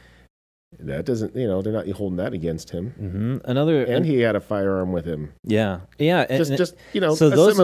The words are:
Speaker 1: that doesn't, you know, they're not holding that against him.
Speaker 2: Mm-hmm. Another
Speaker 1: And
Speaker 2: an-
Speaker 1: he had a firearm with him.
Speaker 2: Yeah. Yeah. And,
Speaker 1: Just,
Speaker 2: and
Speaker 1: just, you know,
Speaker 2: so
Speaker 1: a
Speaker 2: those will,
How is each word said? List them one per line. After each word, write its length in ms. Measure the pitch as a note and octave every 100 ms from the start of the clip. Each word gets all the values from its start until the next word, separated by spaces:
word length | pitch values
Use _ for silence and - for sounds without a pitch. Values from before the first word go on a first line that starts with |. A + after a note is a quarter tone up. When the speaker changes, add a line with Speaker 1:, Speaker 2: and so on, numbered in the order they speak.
| - - _ _ _ _ _ -
Speaker 1:
that 260 | C#2+ C#2
doesn't, 320 | - A2+ G#2+ B2
you 100 | A#2
know, 140 | F#2+
they're 120 | G#2
not 140 | G#2+ F#2
holding 280 | F#2+ G2+ F2+
that 160 | G#2
against 380 | F2+ E2 D#2+ -
him. 240 | E2+ G#2+ -
Speaker 2:
Mm-hmm. 380 | G2+ G2 A2+ C3+
Another 380 | - B2+ D3+ D3+
Speaker 1:
And 120 | B2 C3
Speaker 2:
an- 80 |
Speaker 1:
he 160 | D#3+ C3
had 140 | A#2 G2+
a 40 |
firearm 500 | - G#2 G2 F#2+ F#2
with 140 | F2+
him. 280 | D#2+ D2+ D2+ -
Speaker 2:
Yeah. 360 | - G#2+ G#2 F2+ - -
Yeah. 260 | D3 F3 A#2+
And, 80 | C3+
Speaker 1:
Just, 120 | D3+
Speaker 2:
and 60 | C#3
Speaker 1:
just, 160 | F3 - -
you 60 | G#3
know, 120 | E3+
Speaker 2:
so 120 | D#3+ D#3
Speaker 1:
a 40 |
Speaker 2:
those 80 | C#3+
will, 160 | G3 G3+